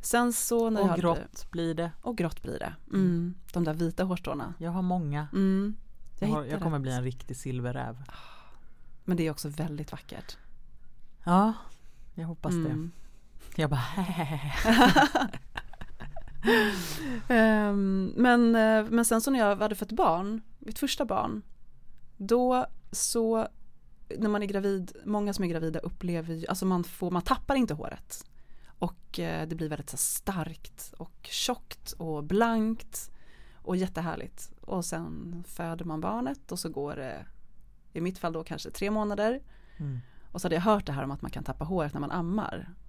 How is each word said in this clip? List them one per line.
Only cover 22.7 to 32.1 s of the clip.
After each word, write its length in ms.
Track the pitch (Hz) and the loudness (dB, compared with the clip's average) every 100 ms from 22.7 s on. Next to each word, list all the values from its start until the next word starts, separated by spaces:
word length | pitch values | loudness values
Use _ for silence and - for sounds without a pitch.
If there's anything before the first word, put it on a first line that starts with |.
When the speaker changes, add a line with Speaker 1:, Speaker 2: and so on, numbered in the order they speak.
| - - | -6 -8
Speaker 1:
så, 560 | - - 233 226 226 220 - - - - - - - | -4 0 2 2 2 0 -6 -14 -14 -18 -18 -10 -2
när 120 | 214 | 2
man 140 | 208 | 2
är 40 | 202 | 0
gravid, 440 | 202 196 196 180 - - | 0 0 0 -4 -10 -2
många 280 | 208 202 | 0 0
som 100 | 196 180 | 0 0
är 40 | |
gravida 300 | 165 160 165 | 0 -2 -2
upplever 540 | 180 - 180 170 165 | -4 -4 -2 -2 -4
ju, 140 | 165 165 | -6 -4
alltså 180 | 185 190 | 0 2
man 180 | 180 | 2
får, 280 | 175 - 180 | 0 -4 -2
man 100 | 180 | 0
tappar 340 | - 254 - 277 | 2 0 4 4
inte 180 | 240 | 4
håret. 520 | 151 - - - - - - - - - - | 0 -6 -10 -12 -12 -14 -18 -14 -14 -14 -4
Och, 400 | 180 180 - - | -4 -4 -10 -4
eh, 280 | 170 160 156 | -2 -2 -4
det 80 | 165 | -4
blir 140 | 156 | -4
väldigt 200 | 151 - | -4 -6
så 60 | 135 | -2
här 20 | |
starkt 960 | - - - 185 160 165 - - - - | -2 0 -2 -2 -4 -6 -14 -14 -14 -12
och 180 | 160 - | -12 -12
tjockt 680 | - - - 247 - - - | -8 -2 0 -2 -4 -12 -12
och 320 | - 165 | -8 -4